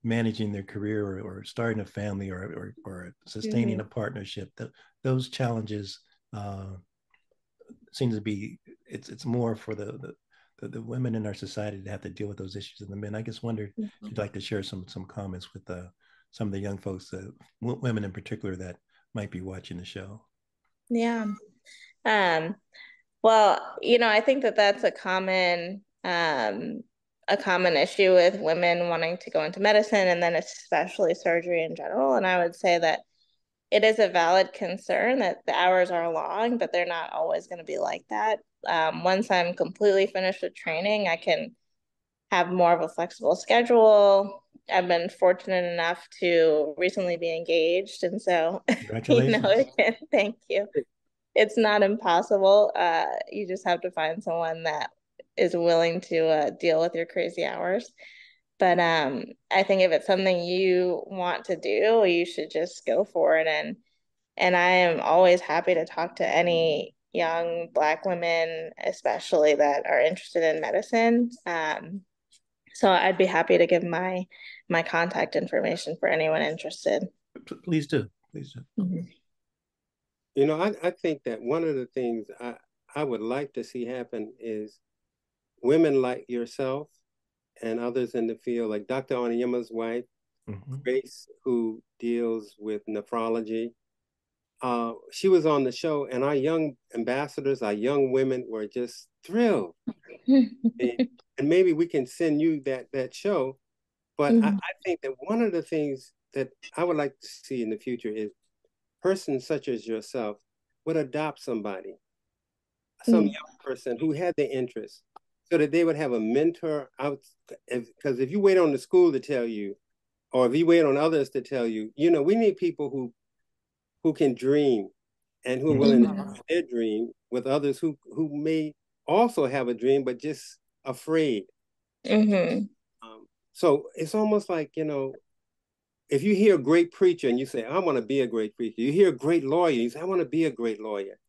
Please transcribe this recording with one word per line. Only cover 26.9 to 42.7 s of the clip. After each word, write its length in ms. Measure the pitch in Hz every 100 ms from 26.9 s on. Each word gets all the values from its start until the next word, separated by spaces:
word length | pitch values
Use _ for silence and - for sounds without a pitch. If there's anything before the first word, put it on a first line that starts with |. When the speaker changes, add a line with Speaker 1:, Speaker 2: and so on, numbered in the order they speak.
| _ _ _ -
Speaker 2:
a 100 | 202
common 380 | 202 180 180
issue 380 | 151 175 - 190
with 260 | 185 175 202
women 500 | 160 170 175 175 175
wanting 280 | 165 165 180
to 140 | -
go 120 | 160
into 160 | 156 190
medicine 480 | 202 208 214 208 185
and 140 | 175
then 120 | 170
especially 760 | 165 156 - - 165 180 - 180
surgery 500 | 175 180 170 175 170
in 120 | 160
general. 380 | - - 220 269
And 100 | 165
I 180 | 190 180
would 120 | 170
say 220 | 175 185 170
that 220 | 165 - _ _ _ _ _ _ _
it 140 | 208
is 160 | 214 220
a 80 | 196
valid 460 | 180 165 185 185
concern 640 | - 190 190 - - 220 269
that 200 | 190 -
the 80 | -
hours 380 | - 180 185 180
are 180 | 175 170
long, 440 | 160 - 190 233 240
but 140 | 175
they're 140 | 175
not 260 | 175 170 160
always 360 | - 160 165 170
gonna 180 | 175
be 120 | 156 147
like 260 | - 170 _
that. 300 | 214 214 214 _ _
Um, 380 | - 170 160 165
once 260 | 175 190 -
I'm 240 | 185 175
completely 520 | 175 170 - 208 196 196
finished 340 | 185 185 196
with 140 | 175
training, 540 | - - 160 202 214 190
I 80 | 165
can 360 | - 156 123 _ _ _ _ _ _ _ _
have 180 | 190 175
more 220 | 180 170